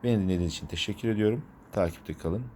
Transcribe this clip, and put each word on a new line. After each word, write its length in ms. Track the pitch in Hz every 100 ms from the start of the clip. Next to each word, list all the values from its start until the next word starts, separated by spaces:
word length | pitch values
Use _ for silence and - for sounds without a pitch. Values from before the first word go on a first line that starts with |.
Beni 140 | 120 113
dinlediğiniz 360 | 95 92 87
için 140 | 80 78
teşekkür 420 | 82 - 101 117
ediyorum. 360 | 107 107 120 - - -
Takipte 420 | - 87 - -
kalın. 320 | 80 82 95 123